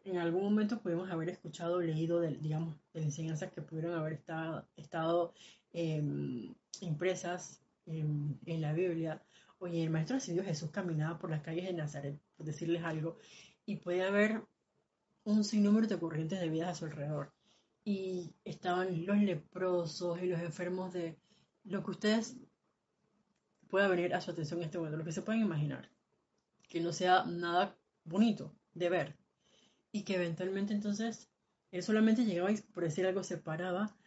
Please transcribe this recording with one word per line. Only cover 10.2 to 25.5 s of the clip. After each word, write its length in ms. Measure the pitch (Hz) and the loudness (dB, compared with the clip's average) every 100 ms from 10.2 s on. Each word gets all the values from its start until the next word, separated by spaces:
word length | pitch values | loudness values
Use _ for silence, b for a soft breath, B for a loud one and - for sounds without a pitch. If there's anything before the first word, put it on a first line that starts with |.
| 185 170 196 | -2 -2 0
Jesús 240 | 156 160 | -2 -4
caminaba 480 | 208 180 156 156 170 | -4 -2 0 -2 -2
por 140 | 156 | -4
las 100 | 156 | -4
calles 240 | 165 165 185 | -4 -4 -4
de 80 | |
Nazaret, 440 | 170 151 143 139 147 _ - | -4 -4 -6 -8 -8 _ -12
por 80 | 156 | -8
decirles 380 | - 165 170 | -4 -2 0
algo, 340 | 165 156 160 - B B B B - | 0 -2 -4 -8 B B B B -8
y 120 | 202 | -6
puede 260 | 175 180 | -2 0
haber 400 | 190 202 214 226 - _ _ _ _ _ _ _ 214 | 2 4 2 0 -6 _ _ _ _ _ _ _ 2
un 140 | 214 | 2
sinnúmero 440 | 208 214 202 220 220 | 4 4 6 6 4
de 120 | 180 | 0
corrientes 400 | 165 151 160 190 | -2 -2 -2 0
de 100 | 165 | 0
vidas 200 | 160 175 | 0 0
a 60 | 160 | -2
su 100 | 160 | -6
alrededor. 460 | 151 143 147 139 _ b b b _ | -6 -4 -4 -6 _ b b b _
Y 500 | - 196 190 180 165 - | -2 -2 -2 -4 -6 -10
estaban 640 | - 156 180 180 185 165 180 | -10 -4 0 2 2 0 2
los 120 | 208 | 4
leprosos 1040 | 202 160 - 180 185 175 160 - 175 170 | 4 2 -4 -2 2 2 0 -2 -2 0
y 60 | 180 | 0
los 120 | 170 | 0
enfermos 540 | 170 156 180 185 185 | -2 -4 -4 -4 -4
de 240 | 180 165 160 b b b _ | -4 -4 -6 b b b _
lo 200 | 190 190 | -6 -4
que 80 | 160 | -4
ustedes 440 | - 214 226 220 - - _ _ _ _ _ _ _ _ _ _ _ - | 0 2 4 0 -8 -18 _ _ _ _ _ _ _ _ _ _ _ -2
pueda 180 | 185 202 | 4 4
venir 260 | 175 175 | 4 2
a 80 | 180 | 0
su 100 | - | -2
atención 280 | 165 156 170 | -4 -4 -4
en 60 | 160 | -4
este 120 | 180 | -4
momento, 200 | 156 156 | -4 -4
lo 80 | 160 | -4
que 60 | |
se 100 | 160 | -4
pueden 200 | 214 226 | 0 2
imaginar, 480 | 208 | 2